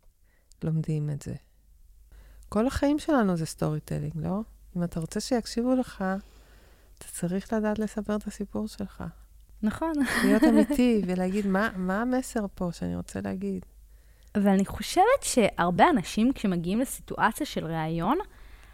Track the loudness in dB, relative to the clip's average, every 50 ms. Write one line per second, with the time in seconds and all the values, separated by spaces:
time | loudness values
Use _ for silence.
0 | _ -20 _ _ _ _ _ _ _ _ _ -8 -4 -2 -2 -2 -2 -2 -2 -2
1 | -2 -4 -6 -8 -8 -10 -12 -12 _ _ _ _ _ _ -20 -20 -20 -20 -20 -20
2 | -20 -20 -20 -20 -20 -20 -20 -20 -10 -4 0 0 2 2 0 2 2 2 2 2
3 | 0 2 2 4 4 4 2 0 -2 -4 -4 -2 -2 -2 -2 -4 -6 -6 -6 -6
4 | -6 -6 -6 -6 -4 -4 -4 -4 -6 -8 -14 -20 -18 -10 -6 -4 -4 -4 -4 -6
5 | -6 -4 -6 -6 -2 0 -2 -2 -2 -2 -4 -2 0 0 0 0 0 -4 -6 -6
6 | -4 -4 -4 -4 -8 -12 -20 -20 -20 -20 -20 -20 -20 -20 -20 _ _ -20 -20 -20
7 | -18 -14 -10 -6 -4 -2 -2 -4 -4 -2 -2 -2 0 0 -2 -2 -4 -4 -4 -6
8 | -4 -4 -4 -4 -4 -8 -10 -10 -10 -8 -6 -8 -8 -8 -8 -10 -10 -10 -10 -12
9 | -12 -12 -14 -16 -20 -20 -20 -20 -20 -20 -10 -4 -2 -2 -2 -2 -2 -2 0 0
10 | 0 2 2 2 4 6 6 6 6 6 6 6 6 4 4 4 4 4 4 4
11 | 2 0 0 0 0 0 0 -2 0 0 2 2 0 0 -2 -4 -2 -2 -2 -2
12 | -2 0 -2 -2 -2 -4 -4 -4 -6 -6 -6 -6 -6 -6 -6 -6 -6 -6 -6 -6
13 | -8 -8 -8 -8 -6 -6 -6 -6 -6 -6 -6 -8 -10 -14 -20 -20 -20 -20 -20 -20
14 | _ -20 -20 _ -12 -4 0 2 4 6 6 4 4 0 -2 -8 -6 0 4 4
15 | 6 6 6 2 2 0 2 4 4 2 2 2 0 2 4 6 6 6 6 4
16 | 0 -2 -2 0 2 2 0 0 0 -2 0 0 -2 -2 -2 -2 -2 -4 -6 -12
17 | -10 -10 -4 0 0 0 0 -2 -6 -6 -6 -6 -4 -4 -4 -4 -2 -2 -2 -2
18 | 0 0 0 0 -2 -6 -12 -20 -20 -20 -20 -20 -20 -20